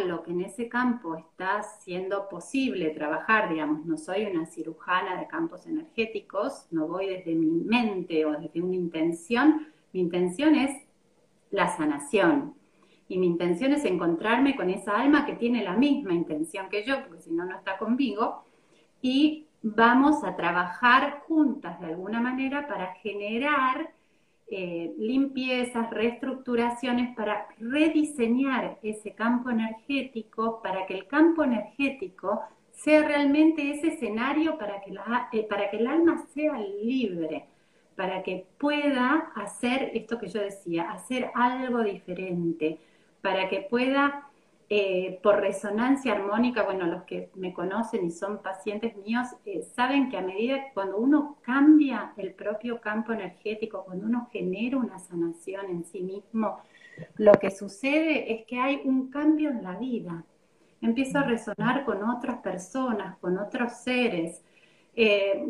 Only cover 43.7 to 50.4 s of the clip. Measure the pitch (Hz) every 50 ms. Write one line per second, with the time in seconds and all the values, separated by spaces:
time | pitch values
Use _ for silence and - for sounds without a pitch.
43.7 | - 240 254 262 269 277 277 277 285 285 - - _ _ _ _ _ _ _ _
44.7 | 214 208 202 190 185 185 185 185 - - - 208 202 202 202 196 190 - - 208
45.7 | 202 214 240 262 277 269 - 247 208 196 196 202 202 226 240 247 240 220 202 190
46.7 | 190 190 185 165 165 - - - 180 180 180 - _ 190 185 180 175 - 185 180
47.7 | 190 214 226 - - 220 180 170 170 - 202 196 208 208 - 190 196 190 - 214
48.7 | 202 214 226 226 220 202 196 208 226 240 254 247 - - _ 208 196 165 - -
49.7 | - - 247 262 277 277 269 233 214 185 185 185 190 196